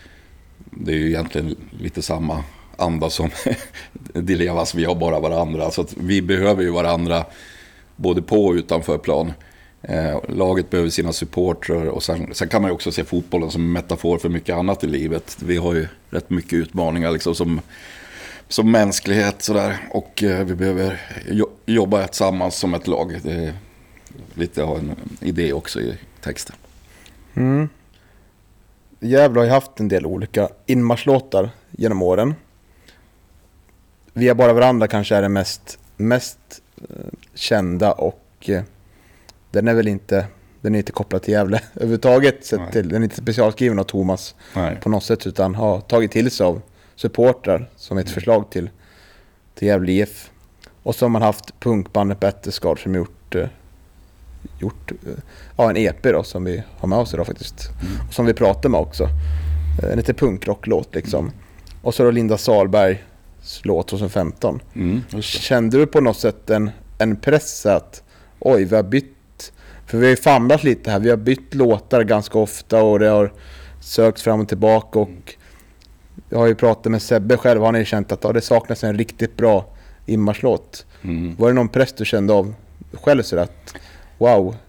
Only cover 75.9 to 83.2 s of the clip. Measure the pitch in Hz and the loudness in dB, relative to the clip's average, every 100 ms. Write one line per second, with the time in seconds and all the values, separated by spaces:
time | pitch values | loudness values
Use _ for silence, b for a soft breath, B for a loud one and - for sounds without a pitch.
75.9 | _ - - - 117 117 110 120 110 113 | _ -20 -20 -6 2 2 4 2 2 0
76.9 | 113 - 113 101 120 127 113 110 113 104 | -2 2 0 2 2 4 4 4 2 0
77.9 | 107 98 95 107 117 - 117 - 117 110 | -2 -2 -2 0 0 2 2 2 -4 -2
78.9 | 104 113 - 117 - 113 101 - b b | -2 -4 -4 -6 2 4 4 0 b b
79.9 | b - 107 104 104 131 95 - - - | b -4 0 0 0 0 0 -4 -20 -20
80.9 | - 95 82 85 85 117 127 113 127 127 | -14 -8 -6 -6 2 4 4 2 0 0
81.9 | - 107 110 101 101 98 107 - - - | -2 -2 0 4 2 2 -6 -18 -20 -20
82.9 | - 143 139 | -4 2 2